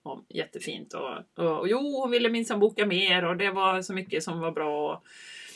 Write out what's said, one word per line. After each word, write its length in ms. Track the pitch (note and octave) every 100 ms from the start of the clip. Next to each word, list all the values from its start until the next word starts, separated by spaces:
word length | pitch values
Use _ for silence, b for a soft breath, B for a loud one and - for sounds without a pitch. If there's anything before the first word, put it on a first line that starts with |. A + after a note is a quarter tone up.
om 220 | D3 C3+ -
jättefint. 680 | E3 D#3 - - - -
Och, 500 | - - - - -
och, 140 | E3+ D#3
och 100 | F3+
jo, 320 | B3 C#4+ C4+
hon 100 | B3+
ville 180 | A#3+ A#3
minsann 320 | A#3 A3+ G#3+
boka 260 | G#3+ G#3+ G#3
mer 380 | F3+ G3 F3+
och 120 | E3+ F3+
det 140 | G3+
var 320 | F#3+ F#3+ F#3+
så 100 | F#3
mycket 300 | F#3+ F#3+ D#3+
som 160 | D#3+ E3
var 120 | E3
bra 400 | D#3 D3+ D3 D3+
och, 120 | D#3+ B B B B B